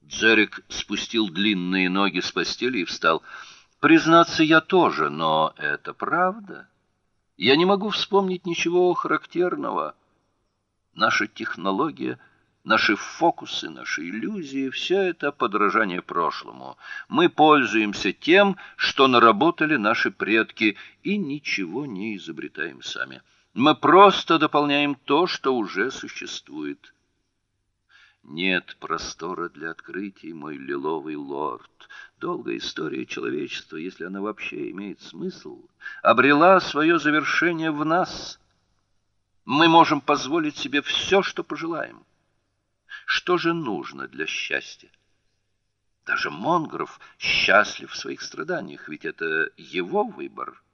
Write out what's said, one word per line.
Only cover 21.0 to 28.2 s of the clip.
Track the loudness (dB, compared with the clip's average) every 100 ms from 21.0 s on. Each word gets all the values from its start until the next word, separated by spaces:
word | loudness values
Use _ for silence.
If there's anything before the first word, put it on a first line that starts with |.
и | -4 -4
ничего | -4 -6 -6 -4 -4 -6 -8
не | -8 -8 -8
изобретаем | -10 -12 -12 -8 -10 -8
сами. | -12 -10 -10 -12 _ _ _
Мы | 0 2
просто | 4 6 8 8 6 0 0
дополняем | 2 0 0 0 0
то, | -4 0 0 2
что | -2 -2
уже | -2 -2 -4 -4
существует». | -6 -14 -14 -12 -14 _ -10 -10 -12 -18 _ _ _ _ _ _ _ _ _ _ _ _ _